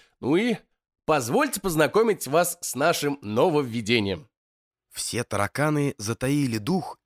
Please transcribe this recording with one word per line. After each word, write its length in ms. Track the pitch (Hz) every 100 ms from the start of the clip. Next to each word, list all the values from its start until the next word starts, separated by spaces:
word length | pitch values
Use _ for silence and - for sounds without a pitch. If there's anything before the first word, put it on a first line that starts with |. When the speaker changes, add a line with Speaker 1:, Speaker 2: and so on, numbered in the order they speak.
| _ _
Speaker 1:
Ну 160 | 117 170
и 200 | 240 208 _ _ _ _
позвольте 560 | - 151 117 208 294 208
познакомить 680 | 190 156 143 208 226 190 131
вас 300 | 156 175 -
с 120 | -
нашим 440 | 123 156 - 143 139
нововведением. 1080 | 104 110 175 147 127 117 104 120 98 85 - _ _ _ _ _ _
Speaker 2:
Все 320 | - - 107
тараканы 720 | 120 101 101 - 151 147 143 -
затаили 580 | 104 117 131 147 135 110
дух 420 | 104 185 - -